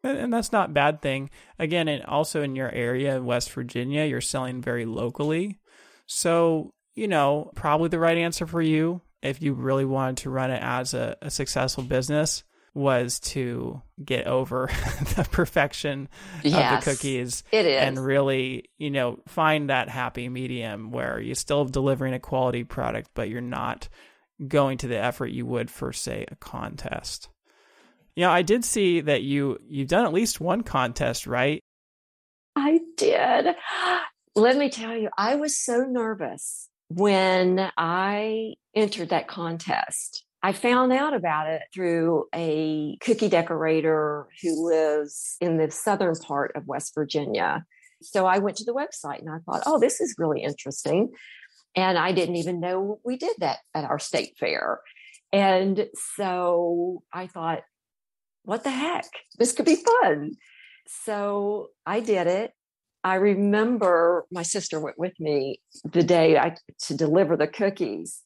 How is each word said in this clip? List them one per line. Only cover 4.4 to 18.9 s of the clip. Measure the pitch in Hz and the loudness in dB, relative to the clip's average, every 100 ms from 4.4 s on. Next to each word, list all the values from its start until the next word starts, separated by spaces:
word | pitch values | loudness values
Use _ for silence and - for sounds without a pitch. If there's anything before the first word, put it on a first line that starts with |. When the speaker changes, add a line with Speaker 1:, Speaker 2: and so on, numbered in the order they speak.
| 127 127 | -4 -6
Speaker 1:
very | 120 120 113 | -4 -4 -4
locally. | 113 117 - 147 160 202 196 _ _ - _ _ | -4 -4 -2 -2 0 -2 -8 _ _ -20 _ _
So, | - 175 170 170 160 - _ _ | -2 2 4 4 2 -4 _ _
you | - 220 | -6 0
know, | 170 143 147 - - | 2 4 2 -2 -6
probably | 156 151 165 | 0 2 2
the | 165 | 2
right | 165 170 | 2 2
answer | 170 165 165 | 0 -2 -4
for | 170 | 0
you, | 160 156 160 175 _ _ | 2 4 2 -2 _ _
if | 139 135 | -6 -2
you | 151 | -2
really | 131 131 135 135 | -2 0 0 2
wanted | 135 131 127 | 0 -2 -4
to | 135 | -4
run | 131 131 | -2 -2
it | 127 | -2
as | 123 123 127 | -2 -4 -2
a, | 127 120 113 | -4 -4 -6
a | 151 | -8
successful | - 139 - 127 - 127 | -6 -4 -2 -2 -2 -2
business, | 131 127 151 156 - - _ _ - | -2 0 0 0 -2 -8 _ _ -2
was | 139 127 123 - | 2 2 0 -4
to | - - 123 120 123 131 - - | -6 -6 -4 -4 -6 -10 -16 -18
get | 143 123 - | -4 -2 0
over | 127 131 131 131 | 0 0 -2 -2
<laughs> | - - - 143 - | -2 -4 -4 -2 0
the | 165 | 0
perfection | - 175 - 143 - 151 139 139 - - 175 | 0 0 2 0 -2 -6 -6 -8 -16 -16 -4
Speaker 2:
Yes, | 143 165 127 113 | 2 4 4 2
Speaker 1:
of | 156 | 0
the | |
cookies | 135 139 127 123 - - | -2 -2 -2 -4 -8 0
Speaker 2:
it | 220 175 | 2 4
is. | 135 | 4
Speaker 1:
and | 135 131 | 2 0
really, | 131 139 139 131 131 127 - _ | 2 2 4 2 -2 -6 -12 _
you | 151 | -4